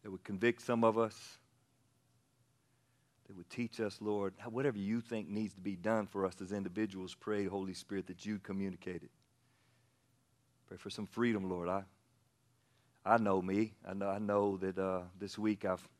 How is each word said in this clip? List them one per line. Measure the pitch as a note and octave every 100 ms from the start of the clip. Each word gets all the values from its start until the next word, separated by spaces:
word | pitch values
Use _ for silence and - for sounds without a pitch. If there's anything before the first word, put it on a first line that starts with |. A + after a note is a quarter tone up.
that | G#2+
would | F#2+
convict | - G2 A#2 A#2
some | - A#2
of | A2+ A2
us, | A2+ - - - _ _ _ _ _ _ _ _ _ _ _ _ _ _ _ _ _ _ -
that | G2
would | F2
teach | - A#2 -
us, | G#2+ -
Lord, | G#2+ G#2 G2 F#2+
how-, | A#2
whatever | A#2 C#3 G#2
you | G2 A#2
think | A#2 A2+ F2
needs | G#2 G#2+
to | F2+
be | F#2+ F#2
done | G#2 A2 G2
for | G2 F#2+
us | -
as | F#2+
individuals, | G2+ F#2+ F#2 A2 F#2+ F#2
pray, | - - G#2 G2
Holy | G2 F#2+
Spirit, | F2+ - G2 F2+
that | F2+ G#2
you | G#2
communicate | - G2 G2 F2 - F2
it. | - _ _ _ _ _ _ _ _ _ _ _ _ _ _ _ _
Pray | F#2+
for | G2+
some | G#2 G2+
freedom, | - A#2+ G#2 F#2+
Lord. | F2+ F2
I, | F#2+ F#2+ _ _ _ _ _ _ _ _ _ _ _
I | F#2+ A2+
know | G#2 F#2+
me. | F#2 G2 A2 - F#2
I |
know, | G2 G2
I | G2+
know | G#2 G2+ G2+ F#2+
that, | F#2+ F#2
uh, | F#2+ F#2 F2+ F#2+
this | G2 -
week | G#2+ G2+
I've | F#2+ F#2 -